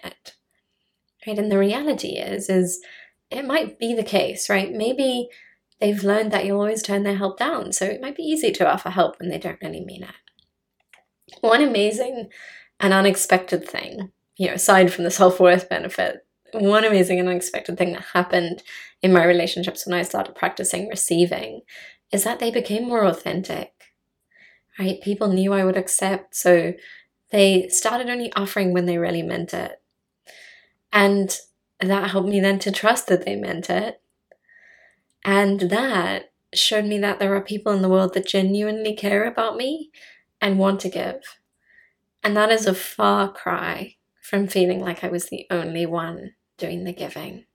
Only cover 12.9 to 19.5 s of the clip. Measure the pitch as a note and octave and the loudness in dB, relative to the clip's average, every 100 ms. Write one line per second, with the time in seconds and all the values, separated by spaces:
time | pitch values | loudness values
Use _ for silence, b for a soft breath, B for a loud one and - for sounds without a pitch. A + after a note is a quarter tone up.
12.9 | F#3+ G3 F#3+ - F3+ F#3 F3+ - - - | 6 4 2 2 2 2 -4 -4 -10 -10
13.9 | A3 F#3+ _ _ - F#3 F#3 - F#3+ F3+ | -12 -14 _ _ -4 -4 0 6 8 8
14.9 | F3+ E3+ F#3+ F#3 F3+ F3+ F3+ - D#3+ E3+ | 4 -2 6 6 8 6 6 2 -6 -6
15.9 | - - - _ _ - A3 G3+ G#3+ A3 | -4 -4 -6 _ _ -10 0 4 4 4
16.9 | G3 F3+ F3+ F3+ F3+ - - - F3 F3 | 4 4 2 0 -2 -4 -8 -8 -2 -2
17.9 | E3+ - F3+ F3+ F3+ E3+ F3+ B B B | -4 -2 -2 2 0 0 -8 B B B
18.9 | B F#3+ F3+ E3+ F3 E3+ | B 6 6 8 4 2